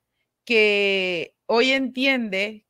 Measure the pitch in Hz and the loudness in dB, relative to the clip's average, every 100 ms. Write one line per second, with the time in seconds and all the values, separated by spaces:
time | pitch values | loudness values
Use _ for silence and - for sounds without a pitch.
0 | _ _ _ _ - 226 214 202 202 196 | _ _ _ _ -2 2 4 2 0 0
1 | 185 175 - _ - 220 262 269 262 254 | -2 -4 -8 _ -2 0 2 0 -2 -2
2 | 277 262 220 190 208 214 _ | -2 -2 -2 -4 -4 -8 _